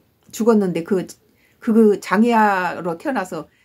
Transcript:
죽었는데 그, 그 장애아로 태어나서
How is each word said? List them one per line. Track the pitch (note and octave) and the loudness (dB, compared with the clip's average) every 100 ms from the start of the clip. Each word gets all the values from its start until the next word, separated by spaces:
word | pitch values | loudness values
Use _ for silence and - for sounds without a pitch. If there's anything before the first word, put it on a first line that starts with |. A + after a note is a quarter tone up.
| _ _ _ | _ _ _
죽었는데 | - A3 A3 F#3+ E3+ | -2 2 2 2 -4
그, | E3 F#3+ E3+ - _ _ _ _ | -4 -4 -4 -12 _ _ _ _
그 | - A3 G#3+ G3 | 0 4 4 2
장애아로 | - F#3+ A#3 A3+ G#3+ F#3+ F3+ C#3 F3 E3 | 0 0 2 2 2 0 -4 -6 -8 -6
태어나서 | D4+ B3+ F#3 E3 - _ | -6 -6 -6 -10 -14 _